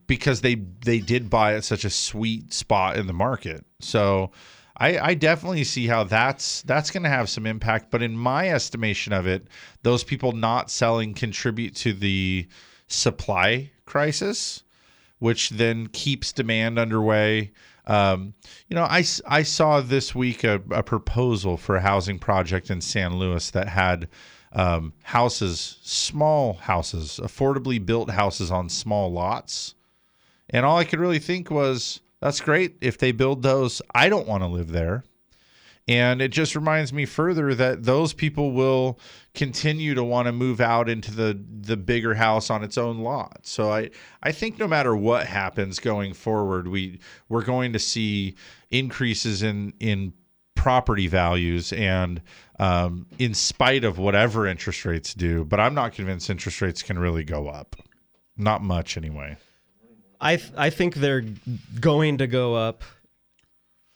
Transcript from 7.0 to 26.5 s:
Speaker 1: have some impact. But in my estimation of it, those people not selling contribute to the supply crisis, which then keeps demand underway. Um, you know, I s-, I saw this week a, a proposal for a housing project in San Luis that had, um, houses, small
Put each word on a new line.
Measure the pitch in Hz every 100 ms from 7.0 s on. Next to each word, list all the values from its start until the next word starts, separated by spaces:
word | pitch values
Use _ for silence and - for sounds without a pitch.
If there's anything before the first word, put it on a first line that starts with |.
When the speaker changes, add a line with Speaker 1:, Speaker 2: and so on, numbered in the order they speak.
| 165
Speaker 1:
have | 135 107
some | - 110
impact. | 110 110 110 -
But | 117
in | 117 113
my | 123 139 185
estimation | 147 - 120 110 101 -
of | 98 92
it, | 92 - - - -
those | 117 120
people | - 131 131
not | 113 113 120 -
selling | - 117 117 107
contribute | 101 117 - 123 110 117 -
to | 120
the | 95 101 95 92 92 85 - - _ -
supply | - 120 - - 95 98 123 143 _ -
crisis, | 143 151 147 190 240 - - _ _ _ _ _ -
which | 117 113 -
then | 107 117 113 113
keeps | - 143 135 -
demand | - 113 113 113 117
underway. | 113 110 107 107 107 110 101 _ - _ -
Um, | 104 98 92 98 - - - -
you | 170
know, |
I | 165 175
s-, | - - -
I | 147
saw | 151 - 156 147
this | 123 135 - 127
week | 127 113
a, | 113 101 98
a | -
proposal | - 110 - 120 123 107 95 85
for | - 95
a |
housing | 98 98 92 92
project | - 95 85 92 -
in | 90
San | - 107 87 90
Luis | 92 85 -
that | 101 98
had, | 90 92 87 85 - - - _
um, | - 90 82 80 -
houses, | - 120 120 - 95 82 - -
small | - - - 147 151 151 123